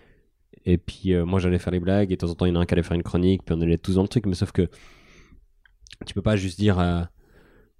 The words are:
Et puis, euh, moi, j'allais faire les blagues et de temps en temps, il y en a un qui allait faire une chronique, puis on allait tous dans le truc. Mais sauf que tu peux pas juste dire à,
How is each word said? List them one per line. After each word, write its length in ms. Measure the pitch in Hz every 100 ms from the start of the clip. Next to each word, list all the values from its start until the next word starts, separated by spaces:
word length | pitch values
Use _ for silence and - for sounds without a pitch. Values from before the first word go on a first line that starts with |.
| _ _ _ _ _ - -
Et 120 | 87
puis, 360 | - - 95
euh, 120 | 90 85
moi, 140 | 95
j'allais 180 | 90 90
faire 120 | 87
les 80 | 90
blagues 320 | 87 98 98
et 40 | 90
de 40 |
temps 100 | 85
en 60 | 85
temps, 100 | 90
il 40 |
y 20 |
en 80 | 85
a 40 |
un 20 | 87
qui 80 |
allait 100 | 87
faire 120 | 82 85
une 80 |
chronique, 400 | - 87 90 95 -
puis 100 | 82
on 40 |
allait 160 | 85 82
tous 180 | - 92
dans 60 |
le 60 | 98
truc. 180 | 123 101
Mais 80 | 90
sauf 160 | 98
que 160 | - 85 - - - - - - - _ _ _ _ - - -
tu 80 |
peux 80 | -
pas 140 | 107 104
juste 240 | 95 87
dire 180 | 104 90
à, 300 | 90 87 87 _ _ - - - _